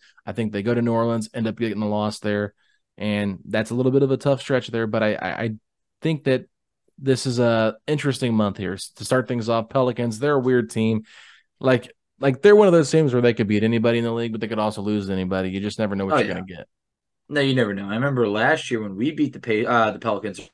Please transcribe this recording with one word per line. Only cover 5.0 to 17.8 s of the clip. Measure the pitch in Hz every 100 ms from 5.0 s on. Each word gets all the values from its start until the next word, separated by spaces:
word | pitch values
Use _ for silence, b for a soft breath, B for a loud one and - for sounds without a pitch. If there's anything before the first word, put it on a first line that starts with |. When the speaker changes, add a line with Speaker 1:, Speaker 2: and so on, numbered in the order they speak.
Speaker 1:
I, | 107 -
I, | 92 -
I | 113 107 _ _ _ _
think | 156 151 135
that | 127 - _ _ _ _ -
this | 135 127 131
is | 120
a | 120 113 110 - -
interesting | 147 139 - 120
month | 110 104 101
here | 90
s-, | 95 - -
to | -
start | 127 123
things | 120 110
off. | 113 110
Pelicans, | 135 127 117 120 107
they're | 147 143
a |
weird | 127 123 110
team. | 113 110 110 B B B B B -
Like, | 131 127 - _ _ -
like, | 139 127
they're | 208 208
one | 196
of |
those | 170 139
teams | 160 147
where | 123
they | 120
could | 117 104
beat | 104
anybody | 110 117 117 117
in |
the | 117
league, | 117 117
but | 110
they | 110
could | 110
also | 107 104
lose | 101 107 98
to |
anybody. | 95 92 95 95
You | 98
just | 104 -
never | 104 98
know | 98
what | 143
Speaker 2:
Oh, |
Speaker 1:
you're | 104
Speaker 2:
yeah. |
Speaker 1:
gonna | 90 92
get. | 85 - _ _ _ _ _ -
Speaker 2:
No, | 143
you | 135 127
never | 107
know. | 98